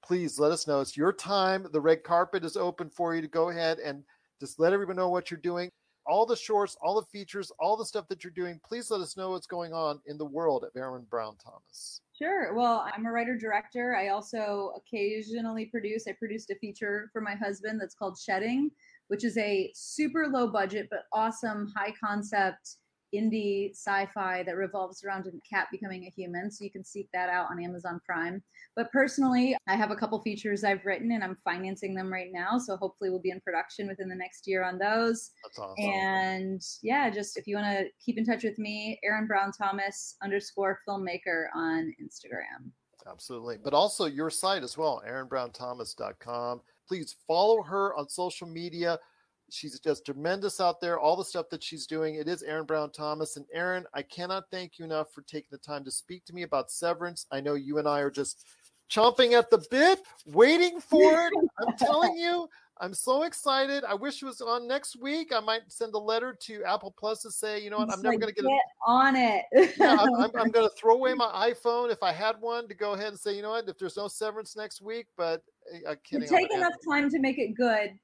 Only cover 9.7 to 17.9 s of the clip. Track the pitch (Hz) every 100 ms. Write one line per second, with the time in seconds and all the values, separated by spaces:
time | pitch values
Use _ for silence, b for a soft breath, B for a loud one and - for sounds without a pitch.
9.7 | 165 156 147 139 147 151 139 165 131 117
10.7 | 131 131 127 113 120 110 104 113 95 _
11.7 | - - - _ - 302 392 233 214 240
12.7 | 226 - 208 226 233 233 247 220 208 -
13.7 | 247 240 233 196 202 208 233 208 202 196
14.7 | - _ 233 202 214 214 233 226 220 220
15.7 | 233 208 220 226 196 226 220 220 - 214
16.7 | 202 214 202 214 226 214 202 208 196 208
17.7 | 220 190